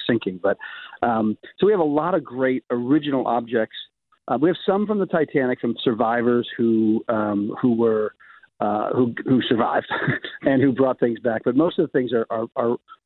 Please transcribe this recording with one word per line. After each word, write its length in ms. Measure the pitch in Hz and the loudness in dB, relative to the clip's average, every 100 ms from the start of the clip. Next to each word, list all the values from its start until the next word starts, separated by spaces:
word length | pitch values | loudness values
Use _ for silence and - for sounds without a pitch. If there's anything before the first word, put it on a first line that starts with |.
| - | -2
sinking. 320 | 120 98 92 | -2 -2 -4
But, 160 | 98 - - - - - | -2 -4 -8 -16 -18 -4
um, 360 | 120 113 107 - - - | -2 0 -2 -4 -10 0
so 80 | 190 | 2
we 80 | |
have 80 | 208 | 4
a 20 | |
lot 300 | 151 147 165 | 2 0 0
of 100 | 185 | -2
great 400 | 127 123 131 127 - | -4 -2 0 0 -2
original 560 | 123 120 151 147 135 120 | -4 0 0 0 -2 0
objects. 480 | 117 117 117 110 - - _ _ _ - | -2 0 -2 -2 -6 -20 _ _ _ -4
Uh, 80 | 117 | 2
we 80 | 160 | 2
have 80 | 170 - | 2 0
some 220 | 196 208 | 0 0
from 120 | 208 | -2
the 60 | 180 | 0
Titanic, 540 | 170 147 151 127 123 | 0 0 0 0 -2
from 160 | 120 117 | -4 -2
survivors 640 | 139 110 113 120 120 120 113 - | -2 0 0 0 2 2 0 -2
who, 480 | 117 110 110 110 - | 2 4 2 0 0
um, 440 | 110 107 104 101 - | -2 0 -2 -2 0
who 140 | 127 117 | 0 2
were, 380 | 117 110 107 - - - _ - | 2 2 -2 -8 -20 -20 _ -4
uh, 300 | 104 104 - | -2 -2 0
who, 220 | - 120 113 - | 0 0 0 0
who 160 | 127 | 2
survived 460 | - 113 117 - - - - - | 2 0 0 -2 -2 -4 -4 -4
<laughs> 260 | - - | -6 -4
and 180 | 143 135 | 0 4
who 100 | 135 | 4
brought 260 | 123 131 123 | 4 2 0
things 220 | 120 113 | -4 -4
back. 220 | 120 110 | -2 -2
But 140 | 131 127 | 0 2
most 200 | 175 - | 2 2
of 80 | 156 | 0
the 60 | |
things 220 | 147 127 | 0 0
are, 120 | 120 113 | -2 -2
are, 180 | 113 113 - | -4 -4 -2
are 220 | 117 123 - - | -2 -2 -8 -20